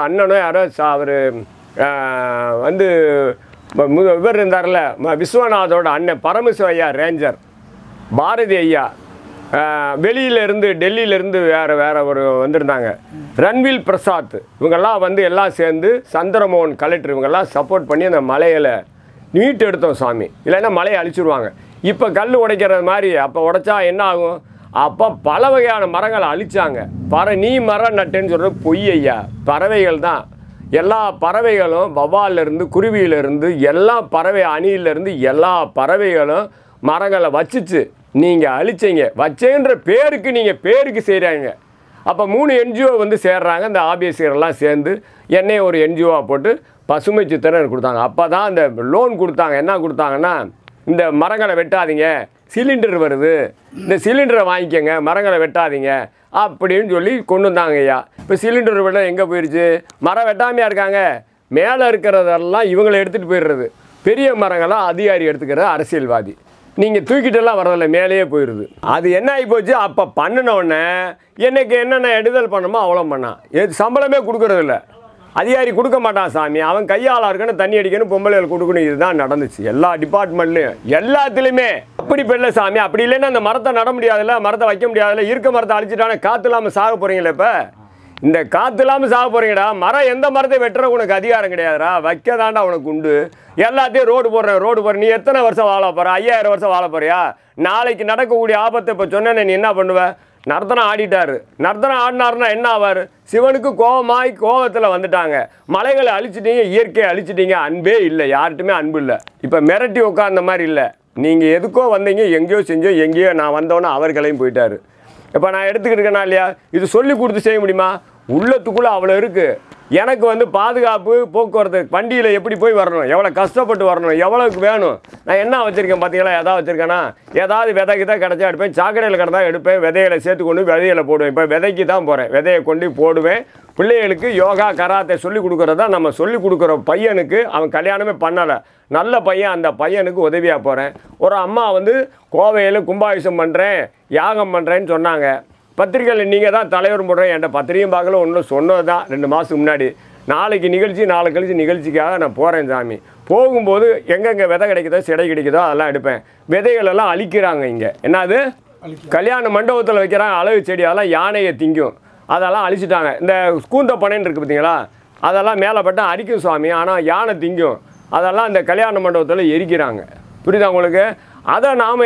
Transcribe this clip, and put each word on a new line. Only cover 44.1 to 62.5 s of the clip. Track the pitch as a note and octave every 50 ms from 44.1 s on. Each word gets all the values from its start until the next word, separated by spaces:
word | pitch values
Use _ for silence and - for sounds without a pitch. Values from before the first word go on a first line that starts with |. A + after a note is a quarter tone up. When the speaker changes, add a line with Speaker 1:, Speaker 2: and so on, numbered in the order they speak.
| D#3+ - D#3+ D3 C#3 C#3+ D#3+ E3 - - D3
Speaker 1:
சேர்ந்து | D3+ D3 D3 C#3+ E3 G3 G#3 - - - - - - E3+ F#3
என்னைய | F#3+ G#3 G#3+ G#3 G3 F3+
ஒரு | E3 D#3+ D#3
என் | D#3+ E3+ D#3+
ஜி | E3+ E3+
ஓவா | D#3+ D3 - -
போட்டு | C#3 C#3 C3+ D#3 C#4+ D#4 - _ _ _ _ -
பசுமை | D3 D3+ - G3+ G#3 G#3+ G3 C#3+
சித்திரன் | D#3+ C#3+ - D#3+ E3 E3+ D3+ B2
கொடுத்தாங்க. | B2 B2+ A#2 C3 B2 A2+ A#2+
அப்பதான் | C3 - - E3+ D#3 E3+ F#3+ G#3 G#3
அந்த | F#3 E3 D3+ C3+ A#2 A#2 A#2 B2+ D#3
loan | G#3 B3+ B3 A#3 E3
கொடுத்தாங்க. | F#3 F3 D3 F3+ E3+ D#3 C#3+ C#3
என்ன | D#3 F3+ G3 F3+ D#3+
கொடுத்தாங்கன்னா, | D#3+ C#3 B2 D3+ C#3+ C#3 C#3 E3+ F3+ F3 D3 A2 F2+ - _ _ - _ _ _ -
இந்த | E3 E3+ E3+ D#3+ D3 D3
மரங்களை | D#3+ F#3+ G#3+ G#3+ A3 G3+ F3 E3+
வெட்டாதீங்க, | E3 D#3 F#3+ F#3+ F3 D#3 D#3 D3+ D#3 E3 D#3 C3 G2+ - _ _ _ _ -
cylinder | A3+ B3 C#4 C4+ A#3+ A3 G#3+ F3+ E3+ D#3+
வருது, | D3 C#3 C3+ D3 D#3+ E3 D3+ B2+ - - _ _ _ - - F#3+
இந்த | F3 F#3+ E3+ -
சிலிண்டரை | G#3 B3 C#4 C#4 B3 A#3+ A3+ G3 F3+
வாங்கிக்கங்க, | F3+ F3+ F3+ D#3+ D#3+ D#3+ D3+ D#3 D#3+ D#3+ D3
மரங்களை | D#3 F3 G3 G#3 G3 F3+ E3 D#3+
வெட்டாதீங்க | D#3 - F3 E3 D#3 C#3+ C#3 C3+ C#3 C3+ C3 - - _ _ _ _ - G3 G#3
அப்படின்னு | G3+ C3+ - F#3 F#3 F3+ G3 A3+ G3+ F3+
சொல்லி | F3 F3 G#3 C4 B3 - -
கொண்டு | F#3 F#3+ G3+ G3
வந்தாங்க | F3 F3 E3+ D#3+ D3+ C#3+ C#3
ஐயா. | C3+ C3 B2+ - _ _ - -
இப்ப | - G3 - G#3
cylinder | A3+ A#3 B3 A#3 A3+ G#3+ G3 F#3+
வெட்ட | F#3+ F#3 G3+ G3 F3+
எங்க | F3 F#3 F#3+ E3
போயிருச்சு? | F3 F3 D#3+ D3+ D3 E3+ E3+ E3+ E3 E3+ - - - _ C3+
மரம் | E3+ F#3+ A3+ A#3 A3
வெட்டாமையா | G#3+ F#3+ A#3+ B3 A#3+ A#3+ A3+ G#3+
இருக்காங்க. | G3+ G3 G3 G3 G3 G3+ F#3+ E3 C3 A2 A2 _ _ _ _ _ B2
மேல | D3+ F3+ A3+ B3+ C4 B3+ A#3+
இருக்கிறதெல்லாம் | A3 G3 D#3+ G#3 F#3+ F#3+ F3+ F3 E3+ E3 E3+ F3